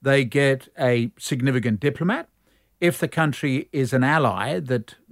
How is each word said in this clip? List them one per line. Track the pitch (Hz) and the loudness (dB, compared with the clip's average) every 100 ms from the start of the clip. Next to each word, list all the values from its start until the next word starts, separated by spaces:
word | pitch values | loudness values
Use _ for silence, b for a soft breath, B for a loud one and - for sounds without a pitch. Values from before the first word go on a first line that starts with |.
they | 135 139 | 2 2
get | 123 143 139 135 - - | 2 2 2 0 -4 -2
a | 127 120 117 - | 2 2 0 -6
significant | - 135 135 127 113 104 | -6 -2 0 0 0 0
diplomat. | 143 139 170 262 - _ _ _ _ _ | -2 -2 -2 -2 -6 _ _ _ _ _
If | 175 - | 0 0
the | 143 | -4
country | 165 156 - 143 131 - | 0 0 0 -2 -2 -4
is | 147 127 | -4 0
an | 131 | 2
ally | 131 156 127 92 117 180 | 2 2 2 0 -4 -4
that | 135 123 - - _ | -2 -4 -4 -18 _